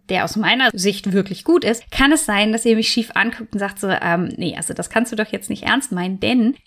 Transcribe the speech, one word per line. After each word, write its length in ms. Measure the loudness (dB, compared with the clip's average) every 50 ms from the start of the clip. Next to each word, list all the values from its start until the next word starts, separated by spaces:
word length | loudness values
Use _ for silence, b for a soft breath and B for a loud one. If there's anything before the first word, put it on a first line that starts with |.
| _ -4
der 140 | -2 -2 -2
aus 120 | -2 -2
meiner 340 | 0 0 2 2 2 2 2
Sicht 400 | 0 0 0 0 0 -2 -2 0
wirklich 320 | 0 0 0 -2 -4 -4 0
gut 200 | 2 2 4 4
ist, 260 | 2 0 -2 -4 -4
kann 200 | 2 4 6 6
es 140 | 6 4 2
sein, 260 | 0 0 2 2 2
dass 140 | 0 2 2
ihr 100 | 4 4
mich 140 | 4 2 0
schief 220 | 0 -2 -2 -2 -2
anguckt 380 | -2 -2 -2 -4 -8 -10 -8 -6
und 60 | -4
sagt 200 | -4 -6 -6 -6
so, 80 | -4 -2
„Ähm, 420 | -2 0 0 0 0 0 0 -2 -4 -6
nee, 180 | -6 -6 -6
also 180 | -6 -8 -8 -8
das 160 | -8 -6 -4
kannst 220 | -2 -2 -2 -2
du 40 | -2
doch 160 | -4 -4 -4
jetzt 180 | -6 -8 -8 -8
nicht 140 | -10 -4 -2
ernst 280 | 0 0 0 -2 -4
meinen“, 280 | -4 -4 -4 -4 -4 -2
denn 360 | -2 0 2 2 2 2 0 -4 _